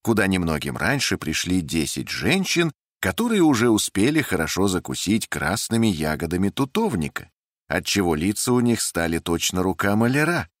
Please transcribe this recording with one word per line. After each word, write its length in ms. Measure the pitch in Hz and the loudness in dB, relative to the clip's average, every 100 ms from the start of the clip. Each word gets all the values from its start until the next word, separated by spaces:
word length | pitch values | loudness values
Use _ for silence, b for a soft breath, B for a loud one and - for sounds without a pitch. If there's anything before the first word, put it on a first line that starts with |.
куда 240 | - 110 95 | 0 2 4
немногим 500 | 92 82 76 69 60 | 2 0 -2 -4 -2
раньше 420 | 95 139 - 95 | -2 0 -2 -2
пришли 420 | 73 78 85 92 | -2 -4 0 -2
десять 480 | 73 80 69 71 60 | 0 -2 -2 -4 -8
женщин, 640 | - 95 185 185 170 170 - _ _ | -4 0 0 0 0 -2 -4 _ _
которые 420 | - - 233 214 | -4 -2 0 4
уже 280 | 160 117 120 | 4 4 4
успели 520 | 104 - 98 117 156 | 2 2 0 2 2
хорошо 440 | - 90 80 - 98 | 0 -2 -2 0 0
закусить 640 | 90 - 65 87 107 - | 0 -4 -4 0 0 -2
красными 580 | 73 78 107 - 117 113 | -4 -2 -2 -2 0 2
ягодами 640 | 80 76 76 82 90 98 | 0 -2 -2 -2 0 -2
тутовника, 840 | - 135 208 220 104 71 - - _ _ _ - | -2 -4 -2 -2 -2 -4 -8 -16 _ _ _ -6
отчего 480 | 82 - 101 87 76 | -4 0 0 2 2
лица 360 | 92 104 - | 0 0 0
у 60 | 123 | 2
них 220 | 120 113 | 2 0
стали 400 | - - 82 82 | -2 -2 -2 -2
точно 420 | 87 85 - 92 | -2 -2 0 0
рука 320 | 92 90 101 | 0 0 0
маляра. 540 | 104 117 139 156 170 92 _ | 2 2 2 0 -2 -6 _